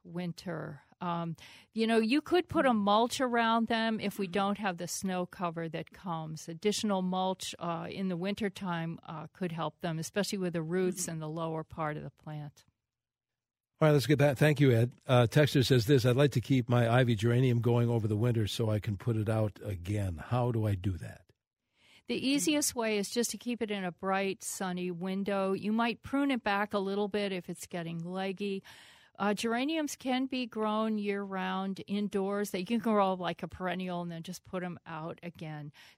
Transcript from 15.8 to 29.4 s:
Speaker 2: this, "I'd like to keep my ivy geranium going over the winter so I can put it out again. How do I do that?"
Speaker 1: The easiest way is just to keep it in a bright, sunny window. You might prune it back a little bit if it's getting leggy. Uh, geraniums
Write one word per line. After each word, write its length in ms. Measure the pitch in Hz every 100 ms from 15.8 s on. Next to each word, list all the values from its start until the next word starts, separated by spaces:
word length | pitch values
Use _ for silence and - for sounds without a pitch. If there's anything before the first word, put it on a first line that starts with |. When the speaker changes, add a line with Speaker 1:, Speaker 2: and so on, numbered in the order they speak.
| 107
Speaker 2:
this, 200 | 139 123
"I'd 100 | 123
like 140 | 143
to 100 | 123
keep 280 | - 135 120
my 200 | 120 113
ivy 280 | 123 120 104
geranium 440 | 117 120 131 120
going 300 | 120 120 120
over 160 | 117 104
the 100 | 104
winter 300 | 120 117 104
so 240 | - 110
I 80 | 107
can 180 | 113 98
put 200 | 123 110
it 120 | 104
out 300 | 110 107 -
again. 600 | 107 87 85 104 95 78 -
How 240 | 123 123
do 120 | 113
I 100 | 107 95
do 160 | 101 87
that?" 240 | 113 - _ _ _ _ _ _ _ _ -
Speaker 1:
The 80 |
easiest 600 | 240 262 285 294 294 294
way 240 | 247 226 208
is 120 | 196
just 220 | 240 226
to 40 | 214
keep 240 | 240 233
it 120 | 220
in 120 | 202
a 80 | 185
bright, 520 | - 190 190 196 185
sunny 480 | - - 185 180 180
window. 600 | 170 190 190 196 196 190
You 200 | 190 208
might 300 | 220 233 -
prune 280 | - 269 277
it 140 | 247
back 280 | 208 202 208
a 60 | 202
little 300 | 196 196 208
bit 240 | 208 202
if 180 | 185 180
it's 160 | 175 -
getting 320 | 175 165 170
leggy. 640 | 175 185 196 185 202 196 - - - - _ -
Uh, 160 | 202
geraniums 640 | 202